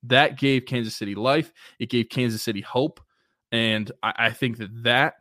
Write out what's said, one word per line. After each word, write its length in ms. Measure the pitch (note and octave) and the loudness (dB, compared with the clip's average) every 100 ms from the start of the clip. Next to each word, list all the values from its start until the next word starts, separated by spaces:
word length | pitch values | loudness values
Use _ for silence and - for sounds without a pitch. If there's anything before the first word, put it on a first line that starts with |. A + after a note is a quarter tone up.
That 360 | A#2+ B2+ D3+ C#3 | 4 4 4 2
gave 260 | C#3 C3 | 2 2
Kansas 320 | - B2+ A2+ - | 0 -4 -4 -6
City 180 | G2+ | -8
life. 380 | G2+ A#2+ D3 D#3 _ - _ | -2 0 0 -2 _ -20 _
It 120 | A#2+ | -2
gave 180 | B2 A2+ | -2 0
Kansas 340 | - B2 A2 | -2 -2 -2
City 200 | - G2+ | -4 -6
hope. 380 | - B2 D#3 - _ _ _ _ _ | -4 -2 -2 -4 _ _ _ _ _
And 400 | A#2 A2+ G#2+ G#2 - | 0 0 0 -4 -6
I, 120 | G#2+ - | -6 2
I 140 | A#2 | 0
think 260 | A2+ C3 A2+ | 2 -4 -4
that 240 | G#2 A2+ | -10 -4
that 320 | A#2 A#2+ D3+ - | 2 4 2 -2